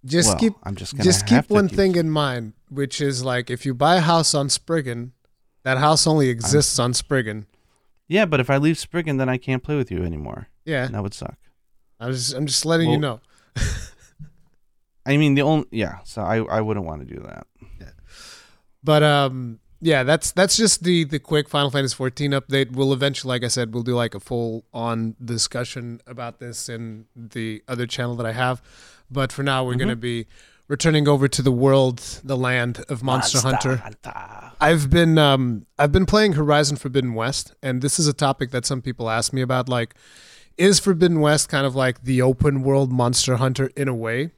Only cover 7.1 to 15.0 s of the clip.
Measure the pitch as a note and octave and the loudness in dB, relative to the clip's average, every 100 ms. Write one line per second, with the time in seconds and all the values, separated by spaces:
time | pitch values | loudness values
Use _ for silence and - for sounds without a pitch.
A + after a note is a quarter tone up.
7.1 | C3+ G#2+ G#2+ G#2 _ _ _ _ _ _ | -2 -2 -10 -14 _ _ _ _ _ _
8.1 | F3+ G3+ D3 B2 C#3 D3+ E3 - E3+ D#3 | 0 2 2 2 2 2 0 -4 -6 -4
9.1 | C3+ C3 B2+ - B2+ C#3 D3 B2+ F2 F2 | -2 -2 -2 -4 -6 -4 -4 -4 -4 -4
10.1 | D#2 C#2 - - _ - C#3+ C3 G#2+ G2+ | -6 -10 -12 -16 _ -6 -6 -4 -6 -8
11.1 | - - - _ _ _ _ _ _ A#2+ | -10 -14 -14 _ _ _ _ _ _ -8
12.1 | C3 A#2+ B2+ D3 B2+ D3+ E3 E3 D3+ D3 | -6 -6 -6 -4 -2 0 2 2 0 -2
13.1 | A2+ _ _ _ - - - - - _ | -8 _ _ _ -4 -2 -4 -10 -20 _
14.1 | _ D3+ _ _ _ _ _ _ _ | _ -20 _ _ _ _ _ _ _